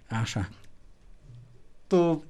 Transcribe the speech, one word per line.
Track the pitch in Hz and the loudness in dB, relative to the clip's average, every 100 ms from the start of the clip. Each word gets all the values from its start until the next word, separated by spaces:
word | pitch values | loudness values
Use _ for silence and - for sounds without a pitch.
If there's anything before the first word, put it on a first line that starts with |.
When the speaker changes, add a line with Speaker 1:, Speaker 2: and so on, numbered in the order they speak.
| - | -6
Speaker 1:
Așa. | 113 113 110 90 - - - - - - - - - - - - - - | -4 -2 -4 -6 -8 -20 -20 -20 -20 -20 -20 -20 -20 -20 -20 -20 -18 2
Speaker 2:
Tu | 185 170 160 | 4 4 2